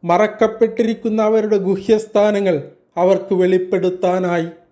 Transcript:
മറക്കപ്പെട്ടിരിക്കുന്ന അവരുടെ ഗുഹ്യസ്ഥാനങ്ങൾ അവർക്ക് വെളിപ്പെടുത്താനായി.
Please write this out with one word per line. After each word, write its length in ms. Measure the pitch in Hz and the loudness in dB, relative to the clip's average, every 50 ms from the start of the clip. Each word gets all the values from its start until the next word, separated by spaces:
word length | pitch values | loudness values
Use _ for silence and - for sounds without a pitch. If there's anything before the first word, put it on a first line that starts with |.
| - | 0
മറക്കപ്പെട്ടിരിക്കുന്ന 1160 | 170 170 180 214 214 214 - 226 214 220 - 240 220 - - 233 226 226 226 - 233 214 220 220 | 0 2 2 2 0 2 0 0 0 2 0 -2 -2 0 -2 -2 -2 -2 -4 -4 -4 -2 0 0
അവരുടെ 360 | 214 220 220 214 214 214 202 | 2 2 0 0 2 0 0
ഗുഹ്യസ്ഥാനങ്ങൾ 960 | 185 185 196 190 - - 220 214 214 - - 208 202 214 208 202 202 190 170 147 131 - - _ _ _ _ | 0 0 -2 -2 0 0 0 0 0 -2 0 2 2 2 2 0 0 0 0 -2 -4 -8 -18 _ _ _ _
അവർക്ക് 380 | - 175 180 190 - 190 - 202 | 0 2 2 2 2 0 -2 0
വെളിപ്പെടുത്താനായി. 1120 | 185 185 180 185 185 180 - - 190 175 185 180 185 - 180 180 185 185 180 175 175 165 170 170 - _ _ | 0 2 2 2 0 0 0 -4 -2 -2 -2 -4 -2 -2 -2 -2 0 -2 -2 -2 -2 -4 -6 -10 -16 _ _